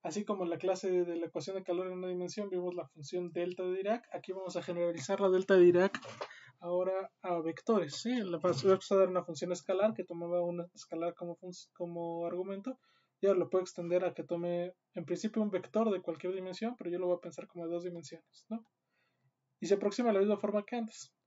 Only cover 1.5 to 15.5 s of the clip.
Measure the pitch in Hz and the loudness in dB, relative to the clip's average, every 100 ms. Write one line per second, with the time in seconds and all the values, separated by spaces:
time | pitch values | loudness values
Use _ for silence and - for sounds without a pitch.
1.5 | 190 190 175 185 185 185 180 180 175 202 | -8 -4 -4 -2 -6 -6 -4 -6 -6 -4
2.5 | 185 180 175 151 - 147 180 175 165 175 | -4 -4 -6 -10 -12 -6 -4 -4 -4 -4
3.5 | 180 185 185 196 240 - 170 - 190 185 | -4 -4 -2 0 -2 -2 -12 -8 -8 -6
4.5 | 175 - 175 175 170 139 196 196 185 190 | -6 -4 0 0 -2 -2 2 4 4 6
5.5 | 190 175 175 196 - - - - - - | 10 10 10 4 2 -12 -12 -12 -12 -20
6.5 | _ 175 180 185 190 190 _ 185 175 160 | _ -2 0 0 -2 -6 _ -4 -2 -2
7.5 | 160 - 220 156 - 226 247 190 170 180 | -4 0 2 2 -4 -2 -2 -2 0 0
8.5 | 160 196 190 - 196 185 180 175 156 175 | 2 6 4 6 4 6 2 -2 -6 -4
9.5 | 175 - 190 214 220 180 170 170 175 175 | -4 -2 2 2 0 -8 -6 -2 0 0
10.5 | 175 175 - - 165 170 170 175 170 185 | -2 -8 -12 -10 -4 -4 -4 -10 -10 -12
11.5 | 180 - _ 175 170 170 170 170 175 185 | -16 -18 _ -8 -6 -6 -4 -4 -4 -6
12.5 | 196 202 262 _ _ _ _ 196 185 160 | -6 -8 -12 _ _ _ _ 4 4 4
13.5 | 185 180 - 170 175 180 170 147 170 175 | 0 0 -6 0 2 2 -4 -6 -4 -2
14.5 | 175 180 - _ - 151 170 220 226 214 | -2 -4 -8 _ -10 -4 -2 -2 0 0